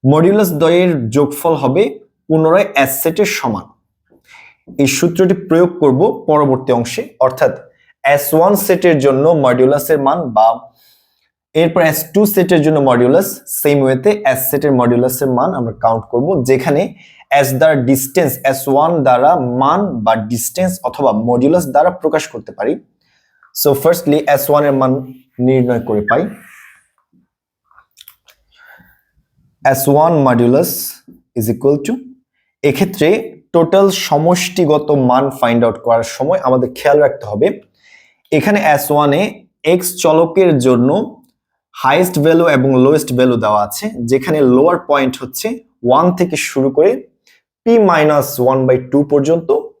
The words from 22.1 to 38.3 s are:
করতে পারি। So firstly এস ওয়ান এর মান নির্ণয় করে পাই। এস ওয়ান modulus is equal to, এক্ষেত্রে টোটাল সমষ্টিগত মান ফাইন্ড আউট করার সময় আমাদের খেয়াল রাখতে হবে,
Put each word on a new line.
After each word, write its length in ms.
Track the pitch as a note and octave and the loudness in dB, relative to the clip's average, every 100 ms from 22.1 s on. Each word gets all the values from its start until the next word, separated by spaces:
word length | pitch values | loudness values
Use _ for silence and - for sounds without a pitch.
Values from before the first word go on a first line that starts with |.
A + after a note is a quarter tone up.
| D#3 - | -4 -6
করতে 180 | A2+ - - | -14 -16 -8
পারি। 140 | A2 E3+ _ _ _ _ _ _ _ - | -6 -6 _ _ _ _ _ _ _ -4
So 80 | D3 C#3 | 0 2
firstly 360 | D#3 E3+ D3+ D3 D3+ | 0 0 0 -2 0
এস 100 | C#3+ - | -2 2
ওয়ান 120 | D3 D3 | 0 2
এর 60 | C3+ | 0
মান 120 | C3 C3 C3 - _ - B2+ | 0 -2 -6 -20 _ -4 0
নির্ণয় 360 | C3 B2 A#2 - | 2 2 -2 -2
করে 140 | G#2+ G#2 | -4 0
পাই। 120 | B2 F#3 - - - - _ _ _ _ _ _ _ _ _ _ _ _ _ - _ _ _ _ _ - - _ _ _ _ _ _ _ _ C#3 | -2 -2 -10 -20 -20 -20 _ _ _ _ _ _ _ _ _ _ _ _ _ -20 _ _ _ _ _ -20 -20 _ _ _ _ _ _ _ _ -2
এস 100 | C3+ - | 0 2
ওয়ান 200 | C#3+ D#3+ D#3+ C3+ | 2 2 2 2
modulus 440 | A#2+ A#2+ C3+ F3+ - - - - - _ A#2+ | 2 2 2 0 -6 -12 -16 -20 -20 _ -6
is 80 | A2 | -4
equal 220 | A#2+ C#3 C#3+ F3 | 0 0 0 -4
to, 60 | B3+ - - _ _ _ _ | -8 -10 -20 _ _ _ _
এক্ষেত্রে 440 | D3 - G3 - D3+ A3 - - _ | -2 0 -4 0 0 0 -4 -18 _
টোটাল 320 | E3+ E3 F#3+ G3 F#3+ - | 0 2 2 2 0 -2
সমষ্টিগত 800 | D3 E3 F3+ - - D#3 D3+ D3 C#3 B2 | 0 0 0 -2 -2 0 0 0 0 2
মান 140 | B2+ C#3 C3+ | 0 0 -2
ফাইন্ড 200 | A#2+ A#2 A#2 | 0 2 0
আউট 120 | - A#2 | -2 0
করার 220 | A#2 A2+ - | 0 -2 -6
সময় 240 | C#3 F#3 C3 | -4 -2 0
আমাদের 200 | B2+ B2 - | 0 -2 -2
খেয়াল 200 | C#3+ D3 | 0 2
রাখতে 200 | C#3+ - G#2 | 2 -2 -8
হবে, 160 | G#2 D#3+ G3+ _ _ _ _ _ _ _ | -2 -2 -2 _ _ _ _ _ _ _